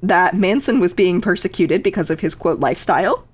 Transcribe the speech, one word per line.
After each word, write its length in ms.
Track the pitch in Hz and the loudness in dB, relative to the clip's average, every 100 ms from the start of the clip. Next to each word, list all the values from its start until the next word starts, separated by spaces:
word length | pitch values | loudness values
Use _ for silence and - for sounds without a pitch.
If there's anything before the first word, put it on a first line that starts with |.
that 320 | 185 180 185 185 | 0 2 2 2
Manson 440 | 190 240 262 247 | 0 0 0 2
was 120 | 180 | 2
being 260 | 175 185 175 | 2 0 2
persecuted 640 | 214 180 190 - 165 160 | 0 -2 -2 -2 0 0
because 260 | 196 190 160 | 0 -2 -2
of 80 | 160 | -2
his, 160 | 156 | -4
quote, 240 | - 170 156 | -4 -2 0
"lifestyle." 640 | 135 214 - 156 190 494 - | -2 -2 0 0 0 -2 -6